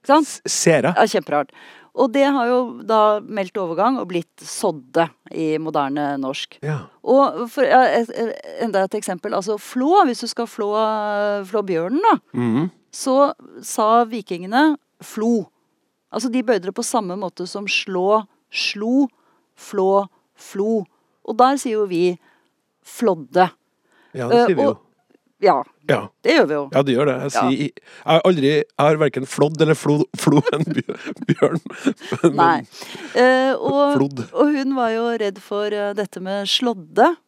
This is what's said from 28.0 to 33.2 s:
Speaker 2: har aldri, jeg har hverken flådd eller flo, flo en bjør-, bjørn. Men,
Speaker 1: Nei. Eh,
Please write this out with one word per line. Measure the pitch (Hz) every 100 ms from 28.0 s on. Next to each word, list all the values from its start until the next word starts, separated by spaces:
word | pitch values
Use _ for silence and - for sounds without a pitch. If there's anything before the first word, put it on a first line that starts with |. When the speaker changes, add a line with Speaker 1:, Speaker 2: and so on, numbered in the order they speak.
| -
Speaker 2:
har | 160
aldri, | 185 175
jeg | 170 151 - -
har | 147 156
hverken | 151 - 131
flådd | - 147 156
eller | 160
flo, | 156 147 147 - -
flo | - 147 480
en | 147
bjør-, | 165 - - - - - -
bjørn. | - 143 165 - - - - - -
Men, | 170 -
Speaker 1:
Nei. | 170 160 - - - - 311
Eh, | -